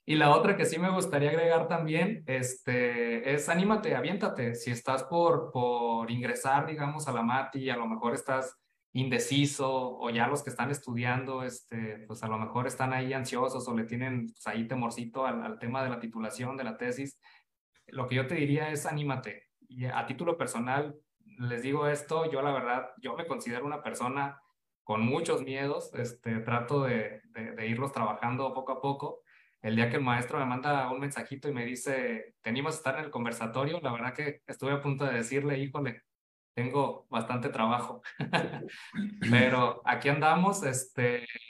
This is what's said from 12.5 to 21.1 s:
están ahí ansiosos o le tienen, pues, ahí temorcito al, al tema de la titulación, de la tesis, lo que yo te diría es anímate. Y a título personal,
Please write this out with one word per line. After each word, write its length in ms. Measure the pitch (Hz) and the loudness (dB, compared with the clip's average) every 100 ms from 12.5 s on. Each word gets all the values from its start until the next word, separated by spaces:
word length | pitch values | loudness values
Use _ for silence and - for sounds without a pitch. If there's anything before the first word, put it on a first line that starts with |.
| - 135 | -2 -2
están 280 | - 131 | -2 0
ahí 180 | 131 131 | 0 0
ansiosos 560 | 135 120 123 127 131 113 | -2 -2 0 0 -2 -2
o 80 | 117 | -2
le 80 | |
tienen, 440 | 110 120 131 127 113 | -2 -4 -2 -4 -4
pues, 180 | - - | -8 -6
ahí 200 | 107 113 | -4 -2
temorcito 600 | 131 117 117 117 135 131 | -2 -2 -4 -6 -2 -2
al, 160 | 117 | -2
al 140 | 113 110 | -6 -6
tema 260 | 117 131 | -4 -2
de 60 | 131 | -2
la 100 | 120 | -4
titulación, 560 | 117 113 110 113 123 135 | -6 -6 -6 -4 -6 -6
de 80 | |
la 140 | 123 110 | -8 -4
tesis, 420 | 123 123 139 - - - _ _ _ _ - | -4 -4 -8 -10 -20 -20 _ _ _ _ -14
lo 200 | 131 120 | -8 -2
que 60 | |
yo 120 | 127 131 | -2 0
te 100 | 165 | 0
diría 340 | 143 147 156 | 2 2 0
es 160 | 147 165 | -4 -2
anímate. 640 | 151 147 131 107 - - _ - | -2 -2 -4 -6 -12 -18 _ -18
Y 160 | 123 | -8
a 220 | 127 120 110 | -4 -2 -4
título 320 | 131 175 165 | -2 -2 0
personal, 560 | 123 120 123 135 147 - _ | -2 -2 0 0 0 -6 _